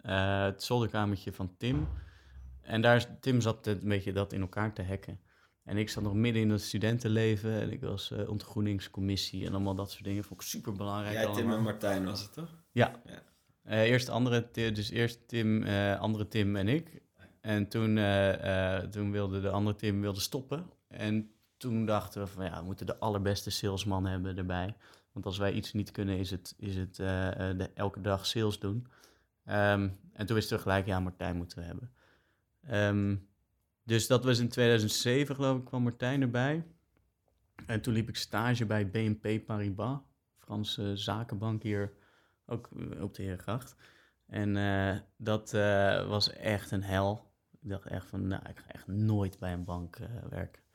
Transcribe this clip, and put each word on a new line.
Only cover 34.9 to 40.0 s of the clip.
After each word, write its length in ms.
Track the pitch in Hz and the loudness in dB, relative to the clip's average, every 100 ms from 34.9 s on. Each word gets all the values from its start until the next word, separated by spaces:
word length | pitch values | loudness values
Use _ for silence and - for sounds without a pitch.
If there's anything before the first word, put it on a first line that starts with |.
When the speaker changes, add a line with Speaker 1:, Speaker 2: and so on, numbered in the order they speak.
Speaker 1:
zeven, 420 | - 127 131 143 | 2 2 2 2
geloof 240 | 135 135 131 | 0 2 0
ik, 60 | |
kwam 180 | 127 127 | -2 0
Martijn 400 | 120 117 123 143 | 0 0 0 2
erbij. 420 | 131 120 131 160 165 - _ _ _ _ _ _ _ - - | 2 2 0 0 -4 -14 _ _ _ _ _ _ _ -16 -4
En 140 | 110 | -2
toen 140 | 123 | 0
liep 140 | 110 107 | 0 0
ik 80 | - | -4
stage 500 | - 104 120 120 107 | -4 0 2 2 2
bij 200 | 107 98 | 0 0
B 80 | |
N 240 | 113 110 104 | 0 0 0
P 260 | 107 110 - | 0 -2 -2
Paribas, 520 | 107 101 98 110 139 | -4 -2 -2 -4 -4